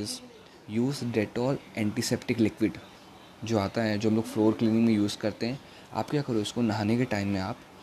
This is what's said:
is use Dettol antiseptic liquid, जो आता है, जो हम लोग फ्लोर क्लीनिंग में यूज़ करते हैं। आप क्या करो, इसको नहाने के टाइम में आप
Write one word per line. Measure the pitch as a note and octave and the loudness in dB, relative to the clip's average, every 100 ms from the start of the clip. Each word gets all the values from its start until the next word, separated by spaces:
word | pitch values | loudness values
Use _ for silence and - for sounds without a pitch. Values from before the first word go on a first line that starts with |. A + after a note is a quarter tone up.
is | G#2 - - - - - - A2 | -8 -10 -14 -20 -20 -20 -6 -2
use | B2+ C#3+ A#2+ A2+ | 0 -2 -2 0
Dettol | G2+ A#2 B2+ C#3 - - | 0 -2 -2 -2 -6 -2
antiseptic | G#2 A#2 - A2+ - A2+ G#2 | -2 0 -2 -2 0 2 2
liquid, | - G#2 - - - - - - - | 4 0 0 -16 -20 -20 -20 -20 -12
जो | A2 A2 | 0 0
आता | G2 A#2 | 2 0
है, | A2 G#2 | 0 2
जो | A2 | 2
हम | A2 | 2
लोग | |
फ्लोर | A2+ A2 A2 | 0 2 2
क्लीनिंग | G#2+ A2+ A2+ A#2 | 4 2 4 4
में | |
यूज़ | G#2+ G#2 - | 4 2 -2
करते | G#2+ - A2+ | -6 -4 -6
हैं। | C#3 - - - | -6 -12 -20 -10
आप | G#2+ - | -6 -2
क्या | D3 | -2
करो, | C#3 A2 | 0 -2
इसको | G#2 B2 | -2 0
नहाने | A2+ G#2+ G#2 A#2+ | 0 0 0 2
के | |
टाइम | B2+ G#2 G2+ | 2 0 0
में | G2 | -2
आप | F#2+ B2+ - - | -4 -8 -14 -20